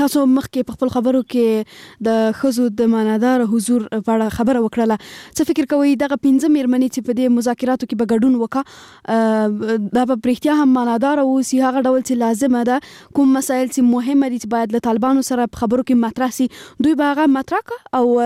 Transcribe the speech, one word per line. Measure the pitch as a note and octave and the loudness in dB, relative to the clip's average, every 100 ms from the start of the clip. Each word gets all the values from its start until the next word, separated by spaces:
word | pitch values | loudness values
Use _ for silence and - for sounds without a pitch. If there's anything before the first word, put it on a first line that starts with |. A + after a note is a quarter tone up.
تاسو | C#4+ D4 C4+ | 0 2 2
مخکې | C4 - C4 B3 | 2 0 -6 -6
په | A3+ | -4
خپل | C4 B3+ | -4 0
خبرو | A#3+ C4 - | 0 0 0
کې | B3 A#3 A3 G#3+ - - - A3+ | 0 2 0 -4 -12 -20 -6 -2
د | A3+ A3 A3 | 0 0 0
ښځو | C#4 A#3+ B3 G#3 | -2 0 -2 0
د | A#3 | 0
معنادار | A3+ A3 A3 B3 B3+ A#3 | 2 2 0 2 2 0
حضور | A#3 G#3 B3 G#3+ | 0 0 -2 -2
په | A3 G3+ A3+ | -6 -2 0
اړه | A3 - | 0 -2
خبره | A#3 B3+ A3 | 0 0 -2
وکړله. | - A3+ G#3+ - - - - | -2 0 -2 -6 -20 -10 -4
څه | D#4 | -2
فکر | D#4+ C#4 | -2 0
کوئ، | C#4+ C#4+ C4 | 0 2 0
دغه | C#4+ C#4 C#4+ | -2 -2 0
پنځه | C4 D#4 D4+ | 2 2 0
مېرمنې | C4 B3+ B3+ | 2 0 0
چې | C4 A3 | -2 -4
په | A#3+ | 0
دې | B3+ A#3+ | 2 2
مذاکراتو | A#3+ A#3 B3 B3+ - | 0 -2 -2 -2 -4
کې | G#3+ | -4
به | A3+ | -2
ګډون | A3+ C4 B3 | 2 2 2
وکړه، | A3+ C4 C#4 - - - - A3+ | -2 -4 -6 -10 -20 -16 -4 0
اه، | A3+ A3 G#3+ G#3 A3 A3+ G#3 A#3+ | 0 0 0 -2 -2 -2 -2 -2
دا | B3 | 0
به | B3 | 0
په | B3 | -2
رښتیا | B3 D#4 D4+ | -2 0 2
هم | C#4+ B3+ | 2 2
معناداره | A#3+ A#3 C#4 D4 C4+ | 0 0 0 0 2
اوسي، | C4 B3+ C4 C4 | 0 0 0 0
هغه | C4 B3+ | 0 0
ډول | C4 | 0
چې | B3+ B3 A#3 | 0 -2 0
لازمه | A3 C4+ A#3+ A#3+ | 0 0 0 0
ده؟ | B3+ - - - - | -2 -4 -20 -8 0
کوم | C#4 C4+ | 2 2
مسایل | C4+ B3+ B3+ | 0 -2 -2
چې | - B3 A#3+ | 0 2 2
مهمه | B3 C#4 C4+ | 2 0 0
دي | A#3+ | -2
چې | G#3 A#3 | -4 -4
باید | A3+ A#3 | -2 -2
له | A#3 | -2
طالبانو | A3 B3+ C4+ C4 | 0 2 0 0
سره | B3+ A#3 - | -2 -4 -4
په | |
خبرو | A#3 B3 B3+ | -2 0 0
کې | B3 A3+ | 0 0
مطرح | A3 B3+ - | -2 -4 -2
سي، | B3+ - - - C#4+ | -4 -4 -14 -2 0
دوی | D4 | 2
به | D4 | 0
هغه | C#4+ D#4 C4+ | 2 2 2
مطرح | C4+ F4+ - | 0 -6 -6
کړه | A#4+ - C4+ | -12 -6 0
او | A#3+ A#3+ | 2 2